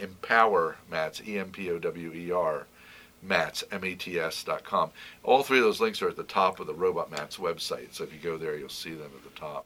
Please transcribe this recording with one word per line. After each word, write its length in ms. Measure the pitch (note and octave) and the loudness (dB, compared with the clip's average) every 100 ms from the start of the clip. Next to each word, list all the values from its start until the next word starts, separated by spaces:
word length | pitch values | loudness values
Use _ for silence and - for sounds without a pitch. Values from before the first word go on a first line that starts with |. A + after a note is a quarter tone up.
Empower 720 | F#2+ F#2 - A#2 A2+ F#2+ D#2+ D#2+ - | -12 -8 4 6 8 6 4 -2 -6
Mats, 320 | E2+ D#2 - A2 | -4 -4 -6 -6
E 100 | G2+ | -6
M 100 | F#2+ | -6
P 180 | F#2+ F#2 | -6 -4
O 80 | E2+ | -2
W 340 | E2+ E2 E2+ | -2 -4 -8
E 180 | D#2+ F2 | -8 -2
R, 340 | F2+ E2 D2 - - - - - _ | 0 0 -2 -6 -18 -20 -20 -20 _
Mats, 420 | F#2+ F2+ D#2 - - | 0 0 0 -4 -6
M 120 | G2 | -4
A 120 | F#2 F2+ | -4 -6
T 240 | - E2+ | -4 -2
S 240 | D#2+ - | -2 -4
dot 200 | - D2+ | -4 -4
com. 280 | - G2 D#2 - - - | 0 0 0 -2 -18 -4
All 200 | - B2+ | 6 6
three 160 | C#3 C3 | 6 6
of 40 | |
those 180 | A2+ G2 | 6 4
links 200 | A2+ G#2 | 2 2
are 80 | F#2 | -2
at 60 | E2+ | -2
the 60 | |
top 360 | E2 G2+ F#2+ F#2+ | -4 2 2 2
of 80 | D#2 | -6
the 60 | |
Robot 380 | D#2 F#2 E2 D#2 | 0 2 2 -2
Mats 260 | D#2 D2 - | -6 -8 -4
website, 560 | F2+ E2 - - D2 | -4 -4 -4 -6 -8
so 100 | - | -10
if 100 | D#2+ | -10
you 60 | D#2 | -8
go 180 | E2 D#2+ | -6 -4
there, 180 | D#2+ D2+ | -4 -6
you'll 120 | C2+ | -8
see 240 | - E2+ | -10 -10
them 180 | D#2+ D2 C#2 | -10 -12 -16
at 80 | |
the 160 | - - | -20 -12
top. 260 | F2 C#2+ | -10 -10